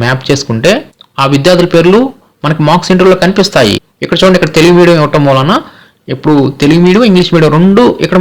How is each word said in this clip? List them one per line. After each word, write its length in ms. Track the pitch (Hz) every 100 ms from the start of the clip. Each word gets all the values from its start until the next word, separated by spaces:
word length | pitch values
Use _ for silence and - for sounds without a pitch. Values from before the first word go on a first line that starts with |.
మ్యాప్ 200 | 120 131 -
చేసుకుంటే 440 | 139 - 113 160 233 - _ - -
ఆ 20 | 139
విద్యార్థుల 340 | 139 151 180 170
పేర్లు 260 | 170 170 202 262 - _ _
మనకి 180 | 143 156 151
మార్క్స్ 220 | 175 -
ఎంట్రీలో 240 | 185 185 180
కనిపిస్తాయి. 520 | 175 196 185 151 113 101 - _
ఇక్కడ 120 | 131 -
చూడండి, 180 | 185 185
ఇక్కడ 120 | 180 160
తెలుగు 160 | 165 175
మీడియం 180 | 175 170
ఇవ్వటం 220 | 147 156 143
వలన 220 | 135 139 240 - - _ _ -
ఇప్పుడు 200 | 131 156 147 135 143
తెలుగు 180 | 143 165 175
మీడియం, 180 | 196 240
ఇంగ్లీష్ 200 | 185 175
మీడియం 180 | 170 156 151
రెండు 240 | 185 196 247 -
ఇక్కడ 140 | - 185